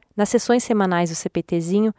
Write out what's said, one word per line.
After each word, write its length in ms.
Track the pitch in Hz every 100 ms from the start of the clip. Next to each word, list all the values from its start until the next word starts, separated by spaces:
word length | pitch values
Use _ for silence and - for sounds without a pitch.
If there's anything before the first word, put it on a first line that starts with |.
| _ -
Nas 120 | 208
sessões 340 | 233 - 240
semanais 480 | - 214 190 175 170
do 60 | 165
C 120 | -
P 140 | 170
Tzinho, 500 | - 170 165 196 220